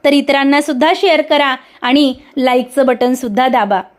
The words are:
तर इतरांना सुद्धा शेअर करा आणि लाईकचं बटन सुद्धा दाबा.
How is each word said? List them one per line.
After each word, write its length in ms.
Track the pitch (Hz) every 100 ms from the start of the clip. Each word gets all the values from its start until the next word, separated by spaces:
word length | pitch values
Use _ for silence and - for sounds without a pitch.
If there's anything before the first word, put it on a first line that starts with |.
| 285
तर 80 |
इतरांना 480 | 285 277 277 277 285
सुद्धा 320 | 294 254 311 370
शेअर 260 | 392 311
करा 340 | 311 294 277 254 _ _
आणि 320 | 247 277 277 247 - -
लाईकचं 480 | 254 254 247 277 262
बटन 280 | 240 247
सुद्धा 340 | 254 240 202 254
दाबा. 340 | 247 208 190 -